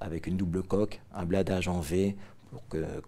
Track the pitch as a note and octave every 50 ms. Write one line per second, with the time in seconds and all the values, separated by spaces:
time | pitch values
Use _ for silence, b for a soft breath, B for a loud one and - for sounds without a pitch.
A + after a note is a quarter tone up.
0 | - - E2 E2 - - F2+ F#2 F#2+ E2+ E2 F#2 F#2 - F#2 G2 G#2+ G#2 - -
1 | - - - F#2+ F2+ E2 F#2 G2 F#2+ G2 F#2+ F2+ E2+ F2+ F2 F2 D#2 C#2+ F2 F#2
2 | G2 G2+ G2 B B B B B - - - - - - - D#2+ - - D2+ D2+
3 | -